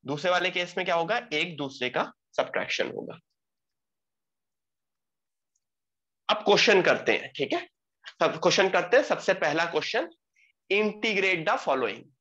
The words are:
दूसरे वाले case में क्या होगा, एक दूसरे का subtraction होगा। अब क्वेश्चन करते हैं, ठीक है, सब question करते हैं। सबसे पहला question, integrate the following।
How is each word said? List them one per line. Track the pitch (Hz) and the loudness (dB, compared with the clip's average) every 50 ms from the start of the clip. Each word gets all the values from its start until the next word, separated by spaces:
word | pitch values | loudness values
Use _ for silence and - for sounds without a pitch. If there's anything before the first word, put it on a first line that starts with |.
| _ | _
दूसरे | 127 139 - - 180 | -8 -8 -4 -2 0
वाले | 180 180 175 185 | 0 2 0 -2
case | 180 180 180 175 - | -2 -4 -6 -4 -6
में | 196 180 | -6 -2
क्या | 185 175 | 0 0
होगा, | 170 165 165 - - - - | 0 0 0 -2 -4 -4 -4
एक | 156 151 170 180 165 | -4 -4 -4 -4 -6
दूसरे | 143 147 131 - - 123 127 | -8 -8 -8 -6 -6 -6 -4
का | - 180 302 - - _ _ _ _ | -2 -4 -4 -6 -8 _ _ _ _
subtraction | - 127 - - - - - - - 90 64 | -4 -4 -2 -2 -6 -4 -4 -2 -4 -4 -4
होगा। | - - - - - - _ _ _ _ _ _ _ _ _ _ _ _ _ _ _ _ _ _ _ _ _ _ _ _ _ _ _ _ _ _ _ _ _ _ _ _ _ _ _ _ _ _ _ _ _ _ _ _ _ _ _ _ _ _ _ _ _ _ _ _ _ - | -4 -10 -10 -12 -16 -18 _ _ _ _ _ _ _ _ _ _ _ _ _ _ _ _ _ _ _ _ _ _ _ _ _ _ _ _ _ _ _ _ _ _ _ _ _ _ _ _ _ _ _ _ _ _ _ _ _ _ _ _ _ _ _ _ _ _ _ _ _ -2
अब | 214 | -2
क्वेश्चन | 214 - 202 202 - - 226 202 185 | 0 4 4 4 6 6 6 6 6
करते | 165 165 123 - - 120 | 6 4 2 2 2 0
हैं, | 107 - - - | 0 0 -2 -8
ठीक | _ - 143 - | _ -6 -4 -4
है, | 311 349 - - _ _ _ _ _ _ _ | -4 -6 -6 -10 _ _ _ _ _ _ _
सब | - _ _ 170 - - 165 | -20 _ _ 0 0 0 2
question | - 180 - - 190 190 | 2 2 4 4 4 4
करते | 190 180 175 - - | 2 0 2 4 2
हैं। | 269 285 | 2 4
सबसे | - 190 - - - 185 | 2 -4 -2 0 -2 0
पहला | 185 175 151 147 160 170 | 0 0 0 0 0 -2
question, | 170 - 156 147 - - 240 330 339 - _ _ _ _ _ _ _ _ _ _ _ | 0 -2 -4 -4 -2 -4 -4 -4 -4 -12 _ _ _ _ _ _ _ _ _ _ _
integrate | 190 208 214 214 208 214 - 226 208 196 190 190 185 165 156 | 0 2 2 0 -2 -2 -4 -2 0 2 2 2 0 0 0
the | 185 233 269 | 0 -2 0
following। | - - 139 135 123 104 95 117 - - _ _ | 0 0 0 0 0 -2 -4 -8 -14 -20 _ _